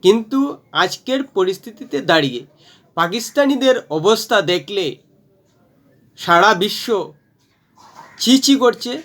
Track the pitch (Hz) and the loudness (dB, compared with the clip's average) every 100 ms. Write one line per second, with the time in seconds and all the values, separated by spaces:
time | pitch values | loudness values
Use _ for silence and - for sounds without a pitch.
0 | 180 226 220 269 285 - _ 254 359 - | 4 2 0 -2 -2 -6 _ -2 -2 -2
1 | - 262 269 - 185 185 - 214 277 143 | -6 -4 -4 -2 -2 -4 -12 -20 -8 -6
2 | 160 165 139 120 127 _ _ _ _ - | 0 2 2 -6 -14 _ _ _ _ -4
3 | 170 214 233 - 277 277 262 254 - 151 | -4 -4 -6 -2 0 2 2 0 -2 -2
4 | 170 220 - 220 160 180 143 196 165 - | 0 0 0 -2 0 -4 -4 -6 -6 -8
5 | _ _ _ _ _ _ _ _ _ _ | _ _ _ _ _ _ _ _ _ _
6 | _ _ - 175 196 196 202 - - 208 | _ _ 2 4 4 2 -2 -6 -4 -4
7 | 165 - _ _ _ _ _ _ - - | -4 -14 _ _ _ _ _ _ -20 -20
8 | - - - 262 269 277 240 233 240 269 | -20 -8 2 2 4 2 2 0 -10 -12